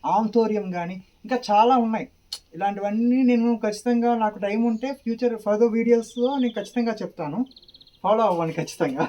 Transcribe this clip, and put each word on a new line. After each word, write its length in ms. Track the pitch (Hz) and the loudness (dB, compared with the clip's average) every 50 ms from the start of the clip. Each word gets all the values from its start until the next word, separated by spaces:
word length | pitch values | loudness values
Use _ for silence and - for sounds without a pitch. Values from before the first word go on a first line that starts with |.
| - 147 180 | 0 0 0
ఆంథోరియం 520 | 208 220 214 214 233 226 214 214 208 196 185 180 | 0 0 2 2 2 2 2 0 -2 -4 -4 -6
కానీ, 180 | 175 170 175 190 185 - _ _ _ - | -6 -6 -6 -8 -12 -16 _ _ _ -6
ఇంకా 140 | 220 254 240 - - | -4 -4 -4 0 2
చాలా 260 | 208 208 226 240 262 247 233 | 4 6 6 6 6 4 2
ఉన్నాయి. 220 | 226 220 208 - - _ _ _ _ - - _ _ - | 0 -2 -4 -6 -10 _ _ _ _ -18 -18 _ _ -10
ఇలాంటివన్నీ 640 | 165 196 202 202 202 196 202 208 220 233 240 247 262 262 247 | -4 -4 -4 -4 -2 -4 -4 -2 0 2 2 4 4 4 4
నేను 220 | 247 233 226 233 240 220 - | 4 4 4 2 0 0 -2
ఖచ్చితంగా 480 | 214 208 202 - 247 240 240 233 240 240 226 220 | -4 -4 -2 -2 0 0 2 2 2 2 2 0
నాకు 160 | 214 208 190 202 | -2 -2 -4 -4
టైమ్ 180 | 196 208 220 233 240 | -2 0 0 0 0
ఉంటే 180 | 226 220 247 269 277 - _ | 0 -2 -4 -6 -6 -6 _
ఫ్యూచర్ 320 | 226 233 233 247 240 226 220 214 | -6 -4 0 -2 -2 -2 -2 -2
further 240 | 208 208 214 233 233 214 | -2 2 2 2 2 2
వీడియోస్‌లో 540 | 226 233 233 240 233 226 - - 240 240 262 277 269 | 0 4 4 2 2 2 -4 -4 -2 -2 0 0 0
నేను 140 | 247 240 226 214 | -2 -2 -2 -6
ఖచ్చితంగా 360 | 202 - - 247 233 233 214 - | -10 -4 -4 -2 -2 -2 -4 -6
చెప్తాను. 400 | - - - - 160 147 147 214 262 - _ - - - _ - - _ _ _ - | -8 -12 -8 -8 -8 -6 -4 -4 -6 -6 _ -20 -20 -20 _ -20 -20 _ _ _ 0
ఫాలో 200 | 190 214 226 226 208 | 0 2 2 2 0
అవ్వండి 240 | 180 170 165 160 156 165 | 0 0 -2 -2 -4 -6
ఖచ్చితంగా 440 | 156 - - - 170 143 131 - - | -6 -8 -4 -4 -4 -2 -2 -4 -6